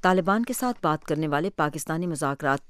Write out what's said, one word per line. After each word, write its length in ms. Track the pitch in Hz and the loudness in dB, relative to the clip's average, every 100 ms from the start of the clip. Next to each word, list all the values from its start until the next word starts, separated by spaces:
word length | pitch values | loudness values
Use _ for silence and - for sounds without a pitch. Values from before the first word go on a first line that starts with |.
طالبان 420 | 185 185 180 208 | 4 4 4 0
کے 100 | 233 | 0
ساتھ 240 | 247 247 247 | -2 -2 -2
بات 240 | 165 151 - | 0 0 -2
کرنے 220 | 151 156 | -2 0
والے 220 | 143 180 | 0 -2
پاکستانی 580 | - 151 151 - 160 175 | -2 -2 -2 -6 -4 -2
مذاکرات 520 | 151 143 143 147 139 | -2 -2 -2 0 0